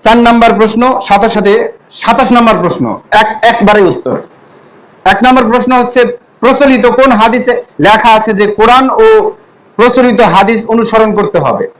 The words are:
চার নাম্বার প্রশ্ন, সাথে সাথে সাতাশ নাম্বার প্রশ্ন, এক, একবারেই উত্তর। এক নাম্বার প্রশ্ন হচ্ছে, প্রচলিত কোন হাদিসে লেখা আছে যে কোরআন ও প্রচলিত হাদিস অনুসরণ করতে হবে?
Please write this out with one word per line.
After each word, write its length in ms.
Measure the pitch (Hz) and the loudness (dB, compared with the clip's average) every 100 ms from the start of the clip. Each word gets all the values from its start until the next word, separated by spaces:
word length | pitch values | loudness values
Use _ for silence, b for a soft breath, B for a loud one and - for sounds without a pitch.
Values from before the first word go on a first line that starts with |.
চার 160 | 220 233 | 2 2
নাম্বার 380 | 240 233 226 | 2 2 2
প্রশ্ন, 460 | 208 220 220 247 262 | 2 0 0 -2 -2
সাথে 300 | - 202 220 | -2 0 0
সাথে 420 | 214 196 214 - - _ | -2 0 0 -2 -10 _
সাতাশ 420 | - - 233 247 | -10 -4 -2 0
নাম্বার 260 | 240 226 190 | 2 2 0
প্রশ্ন, 420 | 170 - 123 - - | -2 -4 -6 -8 -2
এক, 280 | 208 220 - | 0 0 -2
একবারেই 400 | 226 233 208 208 | -2 0 0 2
উত্তর। 400 | 185 131 - - - _ _ - _ _ _ _ | 0 -2 -8 -8 -10 _ _ -20 _ _ _ _
এক 140 | - 196 | -2 0
নাম্বার 220 | 254 254 | 2 2
প্রশ্ন 280 | 226 240 240 | 0 -2 0
হচ্ছে, 460 | 254 240 254 240 - _ _ | -2 -2 0 -2 -4 _ _
প্রচলিত 460 | 233 269 277 254 240 | -2 2 2 2 0
কোন 260 | 233 269 | 2 2
হাদিসে 500 | 226 226 240 247 233 - _ | 2 0 0 -4 -6 -8 _
লেখা 280 | 160 220 233 | 0 2 2
আছে 240 | 220 214 | 0 0
যে 140 | 202 208 | -2 -2
কোরআন 440 | 208 220 247 262 | 0 2 2 0
ও 400 | 247 220 214 - - _ _ _ - | 2 4 4 0 -8 _ _ _ -2
প্রচলিত 440 | 233 247 247 214 | 0 2 0 2
হাদিস 460 | 214 170 294 226 - | 2 2 0 -2 -2
অনুসরণ 480 | 226 226 220 220 | -4 -2 0 0
করতে 240 | 208 202 180 | -2 -2 -2
হবে? 300 | 139 101 - | -4 -4 -8